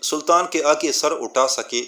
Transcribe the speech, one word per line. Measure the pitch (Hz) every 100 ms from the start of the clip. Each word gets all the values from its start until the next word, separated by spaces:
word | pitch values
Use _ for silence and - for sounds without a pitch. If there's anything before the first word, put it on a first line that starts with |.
सुल्तान | - 151 151 170 175
के | 165
आगे | 147 156 160
सर | 131 151
उठा | 160 113 127 131
सके, | - - 120